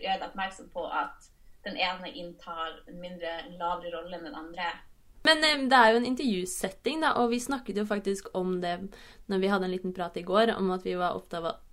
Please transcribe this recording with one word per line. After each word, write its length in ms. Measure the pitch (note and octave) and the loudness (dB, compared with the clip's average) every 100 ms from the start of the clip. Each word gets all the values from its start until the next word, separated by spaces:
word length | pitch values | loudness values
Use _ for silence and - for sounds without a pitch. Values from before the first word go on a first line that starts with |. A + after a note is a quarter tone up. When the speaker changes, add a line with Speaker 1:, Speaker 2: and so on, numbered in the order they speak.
Speaker 1:
gjøre 160 | F#3+ F#3+ | -2 -2
deg 100 | F3 | -4
oppmerksom 400 | G3 F#3+ - - | -6 -6 -6 -12
på 120 | F3+ D#3+ | -8 -4
at 380 | D3+ - - - _ - - | -2 -4 -8 -20 _ -20 -14
den 140 | G3+ F#3+ | -10 -4
ene 340 | F#3 F#3 F3 | -2 -2 -8
inntar 680 | F3+ F3 E3+ - E3 D#3+ - - | -10 -12 -14 -12 -6 -6 -8 -14
en 120 | F3 | -14
mindre, 440 | F3+ F3+ E3 E3 F3 | -12 -8 -8 -8 -10
en 120 | F3 | -6
lavere 360 | F3 F3 E3+ | -4 -2 -4
rolle 200 | E3 E3+ F3 | -8 -8 -10
enn 60 | |
den 120 | D#3+ D3+ | -10 -12
andre. 360 | D#3+ F3 F3 - - - - - | -10 -6 -6 -6 -14 -20 -20 0
Speaker 2:
Men, 200 | D#4 D#4 | 4 6
eh, 140 | D#4 D4 C4 | 4 2 6
det 60 | |
er 180 | C4 A3+ | 8 10
jo 60 | A3+ | 8
en 80 | B3 B3+ | 4 0
intervjusetting, 840 | C4+ F#3+ F3+ - G3 - - D#4 | 0 0 -2 -4 -6 -4 -4 0
da, 120 | D#4 | 2
og 160 | - A#3+ | 4 4
vi 80 | A#3+ | 2
snakket 360 | A#3+ C4+ B3+ G3 | 0 -4 -2 -2
jo 80 | G#3+ | 0
faktisk 420 | G#3 G3+ G3 - F#3 | 0 0 -4 -4 -2
om 240 | F3+ F3+ | 0 0
det 140 | F3 F3 G3 - - - - | -2 -4 -6 -12 -20 -18 -4
når 120 | F#3+ | 0
vi 80 | F#3+ | 4
hadde 160 | G3+ F#3 | 2 2
en 60 | |
liten 220 | F#3 F#3 | -2 -4
prat 220 | F#3 F3 F3 | -4 -6 -6
i 40 | |
går, 340 | F3 F#3+ A3+ - | 2 4 4 4
om 140 | F#3+ | 0
at 120 | F#3 | 0
vi 100 | F#3 | -2
var 220 | F3+ F3+ F3+ | 0 0 -2
opptatt 280 | - E3+ | -6 -4
av 120 | E3 - - | -4 -6 -8